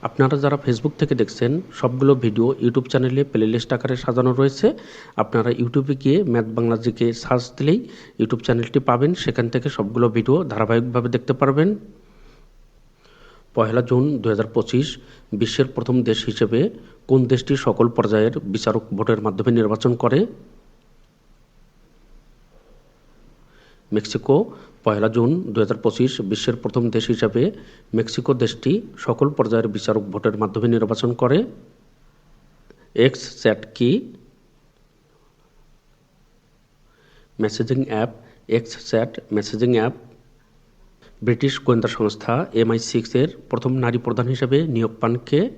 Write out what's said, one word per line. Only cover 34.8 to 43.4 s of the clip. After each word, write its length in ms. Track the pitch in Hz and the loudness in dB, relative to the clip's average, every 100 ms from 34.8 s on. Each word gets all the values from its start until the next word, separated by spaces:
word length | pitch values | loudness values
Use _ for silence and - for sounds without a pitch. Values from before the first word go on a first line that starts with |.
| _ _ _ _ _ _ _ _ _ _ _ _ _ _ _ _ _ _ _ _ _ _ _ _ _ _ | _ _ _ _ _ _ _ _ _ _ _ _ _ _ _ _ _ _ _ _ _ _ _ _ _ _
মেসেজিং 400 | 107 - 113 135 131 | -4 -2 -2 -2 -2
অ্যাপ। 200 | 110 113 - - _ - 113 | -2 -4 -6 -20 _ -2 -2
এক্স 160 | 117 - - | -2 -16 -4
চ্যাট 240 | 113 117 - - 104 | -2 -2 -6 -6 -4
মেসেজিং 360 | 104 107 120 117 | -4 -2 0 2
অ্যাপ। 160 | 113 - - - _ _ _ _ _ _ _ _ - - | 0 -4 -18 -20 _ _ _ _ _ _ _ _ -20 -8
ব্রিটিশ 320 | 117 120 139 135 - | -2 0 0 -2 2
গোয়েন্দা 240 | 117 113 - | 2 2 0
সংস্থা 380 | 107 101 - 120 175 110 | -2 -2 -2 -2 0 0
এমআই 160 | 113 113 - | 2 0 0
সিক্স 200 | 120 113 123 | -4 0 0
এর 80 | 151 - | 0 -2